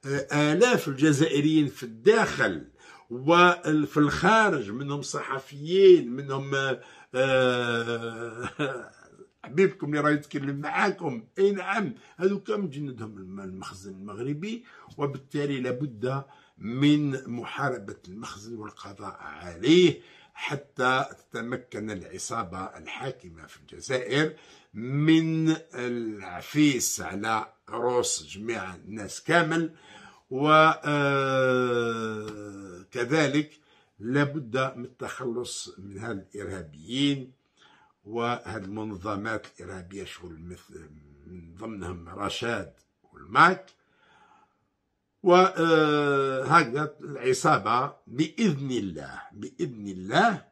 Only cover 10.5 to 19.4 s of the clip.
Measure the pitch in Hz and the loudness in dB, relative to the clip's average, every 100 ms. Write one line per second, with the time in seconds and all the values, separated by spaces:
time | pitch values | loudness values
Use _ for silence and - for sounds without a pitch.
10.5 | 143 147 269 208 - 165 123 113 - 196 | -6 -4 -2 -2 -2 -6 -8 -10 0 0
11.5 | 196 180 208 185 113 - - 180 202 - | 2 -4 -4 -4 -8 -18 -2 -2 -2 -4
12.5 | 208 190 135 147 120 110 104 92 98 98 | -4 -4 -6 -10 -10 -12 -12 -14 -14 -12
13.5 | 92 92 92 98 95 101 101 127 147 196 | -12 -14 -16 -16 -16 -14 -8 -6 -6 -6
14.5 | 233 - - - - 143 135 - 151 143 | -10 -14 -20 -20 -6 -6 -6 -8 -4 -2
15.5 | 139 123 123 143 110 123 135 139 - _ | -2 -4 -4 -6 -4 -4 -4 -6 -20 _
16.5 | _ 98 123 143 147 147 131 123 120 110 | _ -8 2 4 4 2 -4 -6 -10 -8
17.5 | - 143 127 101 101 - 95 117 107 107 | -6 -4 -4 -10 -16 -16 -16 -14 -16 -14
18.5 | 117 104 - 104 98 101 - 73 76 | -12 -14 -16 -18 -14 -14 -14 -16 -14